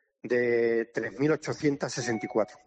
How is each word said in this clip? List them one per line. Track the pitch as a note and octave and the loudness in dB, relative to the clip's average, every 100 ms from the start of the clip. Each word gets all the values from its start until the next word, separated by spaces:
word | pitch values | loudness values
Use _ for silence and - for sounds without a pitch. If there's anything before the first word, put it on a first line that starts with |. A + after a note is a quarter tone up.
| _ _ | _ _
De | A2 A#2+ A#2+ A#2 A#2 A#2 A2+ | -2 2 4 4 4 2 -2
tres | - A2+ G2+ | -4 -6 0
mil | D3 | 0
ochocientas | D3+ - D#3 D3 C#3 C#3 | 0 -2 -2 0 0 -4
sesenta | - A#2+ A2 G#2 | -4 -4 -2 -2
y | |
cuatro. | A2+ G2+ - | 0 -2 -4